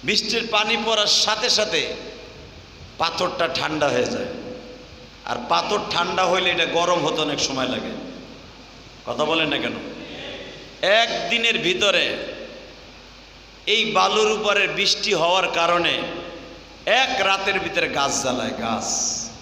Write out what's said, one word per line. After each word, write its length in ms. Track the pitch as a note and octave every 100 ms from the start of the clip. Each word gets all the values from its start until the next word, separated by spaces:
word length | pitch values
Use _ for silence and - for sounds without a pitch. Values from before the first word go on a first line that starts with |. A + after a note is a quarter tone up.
বৃষ্টির 440 | C3 G#3 - A#3 -
পানি 260 | G#3+ G#3+ A3+ A3+
পড়ার 220 | A3 G#3
সাথে 420 | - - G#3+ B3
সাথে 460 | - G#3+ D#3+ A#2+ - - - - - - - - - - -
পাথরটা 500 | E3 E3 F3+ - E3
ঠান্ডা 420 | C3+ D3+ D3+ D3
হয়ে 160 | B2+ B2
যায়। 200 | - G2+ - - - - - - - - - -
আর 100 | - -
পাথর 300 | E3+ - G#3 -
ঠান্ডা 340 | D#3+ F3 F#3 F#3
হইলে 240 | F#3 F#3
এটা 160 | F3 D#3
গরম 400 | E3 F3 F3 D#3
হতে 160 | D#3
অনেক 180 | D3+ C#3+
সময় 280 | - C3+ B2+
লাগে। 240 | A2 G2+ A2 - - - - - - - - - - -
কথা 200 | A#2+ D3+
বলেন 220 | E3 D#3
না 100 | C#3+
কেন? 160 | A#2+ G#2 - - - - - - - - - -
একদিনের 760 | F3+ G#3+ A#3 - - A#3 A#3 A3+
ভিতরে 600 | F3 F#3 G3+ F3 C#3 - - - - - - - - - - - - - - - -
এই 260 | A3 A3
বালুর 400 | F#3+ F#3 G#3+ G#3+
উপরে 360 | G#3+ G#3 G3+ F#3+
বৃষ্টি 460 | - G3 - G#3
হওয়ার 340 | F#3 E3 F#3 E3+
কারণে 540 | E3+ E3+ F3 E3 B2+ - - - - - - - - -
এক 360 | A3+ C4 - F#3+
রাতের 340 | G3 G3+ F#3+
ভিতরে 300 | E3+ E3+ D#3+
গাছ 320 | D3+ C#3 -
জ্বালায়, 400 | C3 B2 A2 A2
গাছ। 540 | A#2 A2 - - - - - -